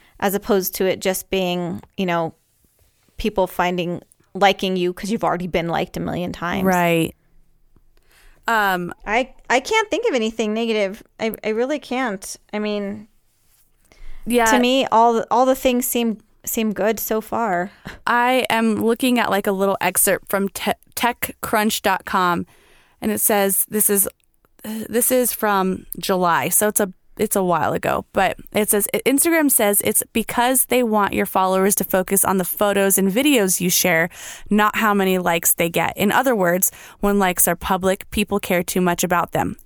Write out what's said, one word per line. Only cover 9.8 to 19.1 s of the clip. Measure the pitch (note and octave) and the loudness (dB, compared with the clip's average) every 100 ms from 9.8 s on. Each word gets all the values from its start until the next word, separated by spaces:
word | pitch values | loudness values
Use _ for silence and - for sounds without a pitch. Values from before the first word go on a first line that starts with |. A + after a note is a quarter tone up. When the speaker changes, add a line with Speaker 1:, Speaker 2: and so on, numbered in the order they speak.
| G#4+ | 0
Speaker 1:
think | E4+ A#4 | -2 0
of | |
anything | C4 A3 A3+ A3 | 0 -2 -2 -2
negative. | G#3+ A#3 G#3+ G3 G#3 - - | -2 -2 0 -2 -4 -16 -6
I, | A3+ - | -6 -4
I | G#3+ | -4
really | A3 B3+ D4 | -2 -2 -4
can't. | - B3+ B3+ F#3+ - - _ | -4 -4 -4 -6 -10 -16 _
I | G#3 | -6
mean, | G#3+ G#3 G3+ G#3 G#3+ _ _ _ _ _ _ _ _ - - - - | -4 -4 -6 -10 -16 _ _ _ _ _ _ _ _ -14 -12 -10 -2
Speaker 2:
Yeah. | A#3+ A3+ | 2 4
Speaker 1:
to | A3 | 4
me, | A#3+ C4+ A#3+ | 4 2 2
all | A3 A#3 | 4 4
the, | A3+ - | 2 0
all | A#3 C4 | 2 2
the | C4 | 2
things | C4 B3 B3+ | 0 0 -2
seem, | A#3+ A#3 G#3 _ _ - | -2 -2 -4 _ _ -8
seem | A#3 A3 | -4 -2
good | F#3+ G#3 G#3+ | 0 -2 -2
so | - A3 | -4 -4
far. | A3 A3 A3+ F3 F3+ - - - - | -4 -4 -2 -2 -4 -10 -18 -8 -2
Speaker 2:
I | A#3+ B3 C4 A3+ | 2 2 2 0
am | A3+ A3+ G#3 | 0 0 0
looking | A3 A#3+ C4 | 0 0 2